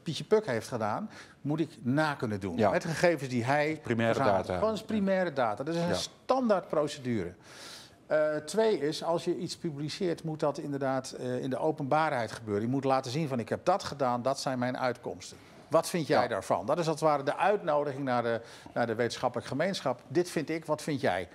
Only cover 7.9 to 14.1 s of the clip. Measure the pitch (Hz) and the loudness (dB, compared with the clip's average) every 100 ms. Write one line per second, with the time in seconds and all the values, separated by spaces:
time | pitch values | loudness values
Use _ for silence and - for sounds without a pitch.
7.9 | - - 151 151 151 151 202 226 170 143 | -20 -2 2 2 -2 -2 2 2 2 0
8.9 | 151 165 170 175 131 175 - 170 143 147 | -2 0 0 0 -4 -6 -6 -6 -4 -6
9.9 | - 180 160 160 156 151 139 151 139 135 | -2 -2 -2 -4 0 0 0 -6 -2 0
10.9 | 135 - - 127 127 139 127 160 156 135 | -2 -4 -6 -4 -2 -2 0 0 0 0
11.9 | 151 156 131 110 - 110 101 117 135 135 | 2 2 0 -4 -6 -2 0 2 0 2
12.9 | 131 127 143 143 127 107 107 - 196 - | 2 0 -2 -2 -2 -2 0 2 2 0
13.9 | 143 127 | 0 0